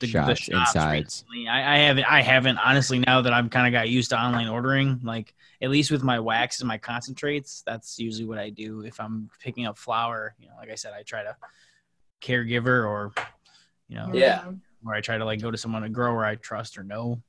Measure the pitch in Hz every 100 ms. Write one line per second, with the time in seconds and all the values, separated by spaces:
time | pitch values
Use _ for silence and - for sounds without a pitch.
0 | 120 107 71 - - - 123 - 78 76
1 | 73 - - 120 113 123 139 147 147 135
2 | 117 147 120 131 131 120 117 135 131 127
3 | 127 127 123 120 117 127 123 120 113 123
4 | 117 117 123 120 113 113 127 135 139 127
5 | 120 113 110 _ _ _ 131 143 143 147
6 | 131 120 113 113 123 - 127 110 - 120
7 | 123 131 147 147 139 - - 113 - -
8 | 113 110 113 110 107 104 107 110 107 -
9 | 110 110 107 _ 123 120 120 104 - 113
10 | 117 113 107 - 107 110 110 110 110 104
11 | 107 113 104 117 - _ _ _ _ _
12 | _ _ - 123 117 120 120 127 110 104
13 | 104 - - - _ _ _ _ - -
14 | 113 127 - - 180 190 - _ 113 107
15 | 107 113 110 110 113 110 113 110 107 110
16 | 120 117 107 107 - 110 113 - 98 104
17 | 120 120